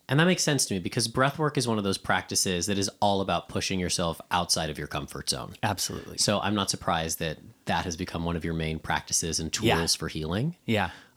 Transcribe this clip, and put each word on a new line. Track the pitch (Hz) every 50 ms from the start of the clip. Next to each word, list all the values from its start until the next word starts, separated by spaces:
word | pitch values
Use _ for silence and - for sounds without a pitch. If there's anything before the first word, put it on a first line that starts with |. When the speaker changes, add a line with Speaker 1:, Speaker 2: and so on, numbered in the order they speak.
| _ -
Speaker 1:
And | 135 147
that | 165
makes | 185 180 175
sense | - 160 147 131 - -
to | 101
me | 95
because | 87 104 - 123 113 113
breathwork | 113 131 131 139 139 - 156 147 - 143
is | 120 117
one | 113 107
of | 98
those | 98 95 -
practices | - - 101 90 - - 101 - - 101 92 87 87
that | 101 101 98
is | 98 110 - -
all | 107 104 101 95
about | 98 98 90 85 - -
pushing | - 101 - - 98 92
yourself | 90 87 - - 90 82 80 - - -
outside | - 90 87 - - 87 80 78
of | 73 71
your | 76 71
comfort | - 73 71 - - - - -
zone. | 76 65 58 - - -
Speaker 2:
Absolutely. | - 107 101 - - - - - - - 85 -
Speaker 1:
So | - - 104 98
I'm | - 98 104
not | 104 98 -
surprised | - 92 - - 90 82 80 82 - -
that | 85 80 73 - - - - _ -
that | - 95 85 85
has | 92 80 80
become | 92 - - 87 85
one | 85 85
of | 85 80
your | 85 82
main | 80 80 78 80 78
practices | - - 78 73 - - - - - 82 78 80
and | 82 78 - -
Speaker 2:
Yeah. | 104 113 107
Speaker 1:
tools | 87 85 80 -
for | - 78 80
healing. | - 80 78 78 85 104 131 160 175 - _
Speaker 2:
Yeah. | - 113 104 95 87 - - - - _